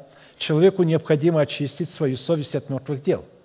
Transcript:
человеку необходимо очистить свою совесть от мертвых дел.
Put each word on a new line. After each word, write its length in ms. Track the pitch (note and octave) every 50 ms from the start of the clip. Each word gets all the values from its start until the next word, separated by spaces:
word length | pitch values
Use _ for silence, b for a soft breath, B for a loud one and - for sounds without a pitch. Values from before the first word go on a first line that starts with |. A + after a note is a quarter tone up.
| - B B B B B B B
человеку 420 | - - D#3+ D3+ E3+ F#3+ F#3+ F#3+
необходимо 600 | F3+ D#3+ D#3+ D3+ - - D#3 D3 C#3 F3 E3+ D#3
очистить 500 | D3 C#3 - - D3 C3+ - - - D#3
свою 260 | - - D#3+ C3+ C3 B2
совесть 380 | - - E3+ D#3 C#3+ - -
от 160 | C#3+ - -
мертвых 320 | C3+ C3 C3 - D3+ C3 C#3
дел. 220 | F#3+ D#3 - - - - - _